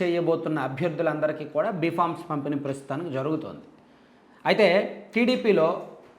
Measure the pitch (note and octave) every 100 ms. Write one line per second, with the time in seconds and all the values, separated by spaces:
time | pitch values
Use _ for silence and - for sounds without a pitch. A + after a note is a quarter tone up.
0 | F3+ E3+ E3 D#3+ D#3+ D#3 C3 C3 E3+ D#3
1 | D#3+ D3+ D#3 D3+ D3 D3 G3 F#3 E3 E3+
2 | E3+ - - D3 C#3+ C#3+ C#3 C3+ - C#3
3 | F3 C3 C#3 D#3 G2 D#2 - - - _
4 | _ _ _ - - F#3+ G3 F#3 - -
5 | - A3+ A#3+ G3+ A3 E3+ D#3+ G3 - -
6 | -